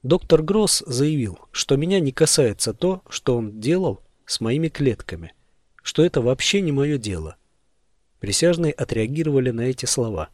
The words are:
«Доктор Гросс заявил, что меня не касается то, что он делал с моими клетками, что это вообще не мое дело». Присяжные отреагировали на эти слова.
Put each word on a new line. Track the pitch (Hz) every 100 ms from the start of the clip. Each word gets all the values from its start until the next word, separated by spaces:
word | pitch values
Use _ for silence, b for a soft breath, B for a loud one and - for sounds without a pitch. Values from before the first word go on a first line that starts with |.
«Доктор | 127 180 - 160
Гросс | 156 202 202 - -
заявил, | 123 147 156 110 87 -
что | - - 139
меня | 165 196
не | 143
касается | - 156 - 123 98 -
то, | 107 180 185 _
что | - - 123
он | 110 107
делал | 113 180 180 98 - _ -
с | -
моими | 110 139 160
клетками, | - 139 107 - 82 82 _ _ _ _ _
что | - -
это | 170 -
вообще | 120 131 - 202
не | 180
мое | 139 143 143
дело». | 107 87 78 - _ _ _ _ _ _ _ _
Присяжные | 101 101 165 170 165
отреагировали | - 127 117 110 147 156 139 127
на | 117
эти | 120 127
слова. | 123 - 113 95 78